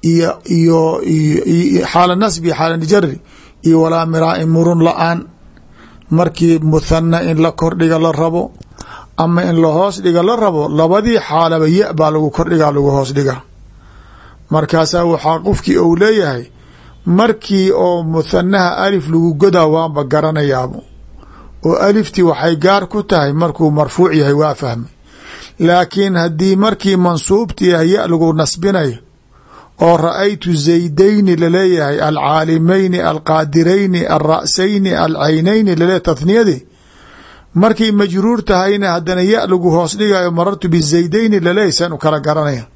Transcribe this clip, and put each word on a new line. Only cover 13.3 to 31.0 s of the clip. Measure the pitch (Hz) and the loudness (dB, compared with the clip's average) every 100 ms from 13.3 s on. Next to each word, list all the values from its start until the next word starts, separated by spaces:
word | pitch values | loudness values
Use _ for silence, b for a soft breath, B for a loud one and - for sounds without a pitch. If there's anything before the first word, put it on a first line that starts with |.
| 127 - - - b b b b b b b - | -4 -12 -20 -20 b b b b b b b -4
Markaasaa | 156 151 165 160 175 170 | -2 0 0 0 0 0
waxaa | 160 151 160 | 0 -2 -2
qofkii | 180 202 - - | -2 -4 0 0
uu | 175 170 | 2 2
leeyahay, | 208 220 170 127 - b b b b b - | 2 2 0 -4 -10 b b b b b -2
markii | 175 226 220 - 196 190 | 2 2 0 -2 0 2
oo | - 180 175 | 2 0 0
muthanaha | 165 160 156 180 180 196 175 175 | -2 -4 -2 -2 0 0 0 -2
alif | 190 202 147 | -2 -2 0
lagu | 165 170 | 0 0
godaa | 151 196 180 160 | 2 2 4 2
waanba | 160 165 147 | 0 -2 -4
garanayaabo. | 139 151 156 156 147 131 127 - - - - - B B B - 156 | -2 -2 0 -2 -2 -2 -4 -10 -18 -20 -20 -20 B B B -6 -2
Oo | 175 | 0
aliftii | 196 202 202 - | 2 0 0 0
waxay | 175 151 160 160 | 0 2 -2 0
gaar | 170 196 180 | 2 0 0
ku | 208 | -8
tahay | 202 180 143 | -2 0 0
markuu | 147 170 147 160 | -2 -2 0 0
marfuuc | 147 143 - 180 | 0 -2 2 2
yahay, | 156 143 | 2 2
waa | 143 151 139 | 2 0 -2
fahmay. | 135 117 120 - B B B B B B | -6 -6 -10 -16 B B B B B B
Laakiin | 165 175 175 190 196 180 | 0 2 0 -2 0 0
haddii | 170 156 190 190 | -2 0 0 2
markii | 214 220 196 185 | 0 0 0 2
mansuubti | 180 170 - 196 226 - 185 | 2 0 0 0 -2 -2 0
yahay | 175 160 | 2 2
ya | 202 - | 0 0
lagu | 170 165 | 0 0
nasbinayo, | 156 151 - 185 190 147 117 - _ _ B B B B B | 0 -2 -2 -2 0 -2 -6 -14 _ _ B B B B B
oo | 170 170 | 2 2
ra'aytu | 160 - 202 202 175 | 0 0 -2 -2 -2
zaydayni | 165 143 170 175 147 | 0 2 2 0 2